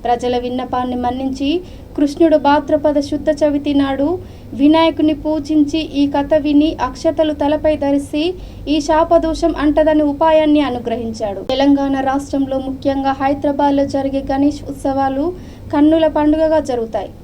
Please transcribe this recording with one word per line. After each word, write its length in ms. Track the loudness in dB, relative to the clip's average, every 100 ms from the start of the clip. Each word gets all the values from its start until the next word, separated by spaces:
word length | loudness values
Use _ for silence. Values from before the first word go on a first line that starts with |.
ప్రజల 340 | -2 -2 0 -2
విన్నపాన్ని 580 | -4 -6 -4 -4 -4 -4
మన్నించి 680 | -4 -4 -4 -4 -2 -2 -6 -18 -12 -2
కృష్ణుడు 420 | -2 2 4 6
భాద్రపద 640 | 6 4 2 0 2 0 -2
శుద్ధ 200 | -2 -2 0
చవితి 340 | 0 0 0
నాడు 340 | 0 0 0 -2 -2 -8 -18 -16 0
వినాయకుని 560 | 4 6 4 2 0 0
పూజించి, 560 | -2 -4 0 2 2 0 -4 0
ఈ 20 | 0 0
కథ 180 | 2 2 4
విని 240 | 4 2 0 -6
అక్షతలు 460 | -2 -2 0 0 0
తలపై 320 | 0 0 0 0
ధరిసి 400 | 0 0 -2 -4 -4 -4 -12 -14 -2
ఈ 20 | -2 2
శాపదోషం 680 | 2 4 2 2 0 -2 0
అంటదని 400 | 0 2 4 4 2
ఉపాయాన్ని 480 | 2 2 4 4 2 2
అనుగ్రహించాడు. 720 | -4 -6 -6 -6 -6 -6 -6 -6
తెలంగాణ 420 | 0 4 4 2 -2 0
రాష్ట్రంలో, 500 | -2 -2 -4 -2 -4 -6
ముఖ్యంగా 460 | -4 -2 -2 -2 -2
హైదరాబాద్లో 640 | -2 0 -2 2 2 2 0 -2
జరిగే 260 | -2 -4 -4
గణేష్ 300 | 0 0 0 -10
ఉత్సవాలు 540 | -6 -4 0 -2 0 -4 -6 -14 -16 -4
కన్నుల 340 | 2 4 4 2 2
పండుగగా 420 | 2 2 2 2 0
జరుగుతాయి. 420 | -4 -4 -6 -8 -14